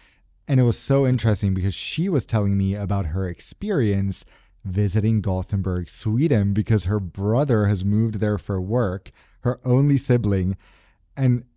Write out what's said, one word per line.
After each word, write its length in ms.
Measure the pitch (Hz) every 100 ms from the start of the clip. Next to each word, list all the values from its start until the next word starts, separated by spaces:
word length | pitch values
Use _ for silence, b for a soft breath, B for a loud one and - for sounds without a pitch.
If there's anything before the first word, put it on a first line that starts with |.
| b b b _ -
And 120 | 135
it 40 |
was 140 | 120 110
so 280 | - 139 131
interesting 480 | 127 113 104 98
because 200 | 95 95
she 340 | - - - 190
was 160 | 147 -
telling 320 | 113 101 98
me 160 | 95
about 340 | 104 95 101 80
her 200 | 95 92
experience 960 | 85 - - 208 175 107 98 98 92 - b b b
visiting 580 | 98 92 101 104 107 110
Gothenburg, 680 | 95 92 90 98 92 90 87
Sweden, 640 | - 107 113 160 113 101
because 320 | 101 - 107 87
her 140 | 107
brother 640 | 90 - 101 117 147 110 101
has 160 | 98 98
moved 300 | 104 113 107
there 220 | 107 101
for 220 | - 95
work, 500 | 92 123 104 95 - b b b
her 180 | 120 127 127
only 320 | 127 143 139
sibling. 580 | - 123 104 98 92 95 b b b b _ -
And 260 | 127 123 -